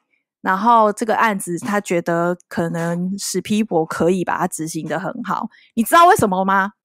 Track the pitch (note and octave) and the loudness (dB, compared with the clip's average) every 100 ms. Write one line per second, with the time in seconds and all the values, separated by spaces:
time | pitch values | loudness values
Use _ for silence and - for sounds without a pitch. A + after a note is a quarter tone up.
0 | _ _ _ _ F#3+ F#3+ A#3 A#3 G#3+ G3+ | _ _ _ _ -4 0 4 4 4 2
1 | A3+ - A3 G3 - E3+ A#3+ G3+ - E3+ | -2 0 0 0 -4 -6 -2 -4 0 -2
2 | E3+ E3+ F3 F3+ - - E3+ E3+ E3+ F3 | 0 0 0 -4 -6 -6 -4 -4 -4 -4
3 | F#3 G3 - F#3 - G#3+ A3 E3 D#3+ - | -4 -6 -6 -6 -2 -2 0 0 -2 0
4 | E3 F#3 - - F3+ - D#3+ D#3+ D3+ D#3 | 0 0 -2 -2 -4 -4 -8 -8 -6 -6
5 | F#3+ - F#3+ - - _ _ A#3 A3 E4+ | -6 -8 -6 -6 -8 _ _ -4 2 6
6 | F4 G#4+ G#3 F#3 F#3+ G3 G3 - | 6 6 2 0 2 0 0 -6